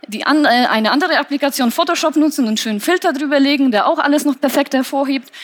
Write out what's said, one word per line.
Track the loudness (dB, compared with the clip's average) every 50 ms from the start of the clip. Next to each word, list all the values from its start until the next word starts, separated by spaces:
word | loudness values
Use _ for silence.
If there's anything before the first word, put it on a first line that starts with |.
| -16
die | -14 -10 -6 -2
an-, | 0 2 2 4
äh, | 4 4 2 2
eine | 2 0 0 0 2
andere | 0 0 0 0 0 -2
Applikation, | -2 -2 -4 -2 -2 -2 -2 0 -2 -2
Photoshop, | 0 0 -2 0 0 -2 -2 0 2
nutzen | 2 0 2 0 0
und | -2 -2
einen | -2
schönen | -4 -4 -4 -4 -4
Filter | 0 0 0 0 0 -2 -2
drüber | -2 -2 0 2 2
legen, | 2 2 2 2 2 2
der | 2 2 2
auch | 2 0 0
alles | 0 2 0 2 2
noch | 0 -2 0
perfekt | -2 0 0 0 -2 0 -2
hervorhebt. | -2 -2 -2 -2 -2 -2 -2 -2 -4 -6 -10 -20 -20